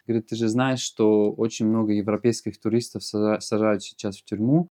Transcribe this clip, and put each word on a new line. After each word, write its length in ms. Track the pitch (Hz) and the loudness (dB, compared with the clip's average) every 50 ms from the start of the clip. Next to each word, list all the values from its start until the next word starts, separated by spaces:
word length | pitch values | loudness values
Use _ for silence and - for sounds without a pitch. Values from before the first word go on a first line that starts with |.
| _ | _
Говорит: 220 | - 113 117 110 - | -2 -2 -2 -2 -4
«Ты 80 | 113 | -4
же 120 | 113 117 110 | -2 0 0
знаешь, 320 | 110 123 127 131 131 127 | 2 2 0 0 0 -2
что 500 | - - - - 110 107 107 107 104 104 | -4 -6 -2 2 4 4 6 4 4 2
очень 340 | 104 - 113 113 - - 117 110 | 0 -2 -2 -2 -2 0 0 0
много 260 | 110 113 113 107 104 | 2 2 2 0 0
европейских 680 | 104 98 107 104 104 - 120 113 - - 110 101 - | 0 0 0 -2 0 0 0 0 -2 -4 -10 -10 -6
туристов 440 | - 110 110 120 120 - - 107 - | -2 0 0 0 -2 -4 -8 -12 -10
сажа-, 380 | - - 104 107 107 107 104 | -6 -4 -2 0 0 0 -2
сажают 400 | - - 113 107 107 110 104 98 | -2 -2 -2 0 2 2 0 0
сейчас 360 | - - - - - 107 98 - | -4 -8 -12 -10 -8 -8 -8 -10
в 60 | - | -10
тюрьму, 440 | - 107 98 107 120 143 170 175 - | -8 -6 -2 0 2 2 2 0 -2